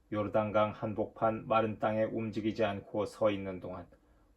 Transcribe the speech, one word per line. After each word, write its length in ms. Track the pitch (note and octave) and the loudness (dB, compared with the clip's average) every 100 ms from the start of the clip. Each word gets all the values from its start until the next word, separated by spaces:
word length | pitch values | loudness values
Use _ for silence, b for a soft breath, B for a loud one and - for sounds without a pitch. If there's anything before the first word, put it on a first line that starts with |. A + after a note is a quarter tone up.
| _ | _
요르단강 600 | G#2+ G2+ A2 G#2+ G#2+ G#2+ | -4 0 2 2 4 2
한복판 760 | G#2 A2 G#2 G#2+ - A2+ A2 A#2+ | 0 -4 -2 -4 0 0 0 2
마른 300 | A2+ A2 G#2 | 2 2 0
땅에 260 | A2 A2 | 0 2
움직이지 580 | A2 A2+ A2+ G#2+ G#2+ G#2 | 0 0 -4 -2 -2 0
않고 440 | G#2 G2 - A2 G2 | 0 0 -6 -4 -4
서 240 | - G#2+ | 2 2
있는 280 | G2 F#2+ F2+ | 2 -4 -8
동안 280 | F2+ F2 - b b b b | -8 -10 -12 b b b b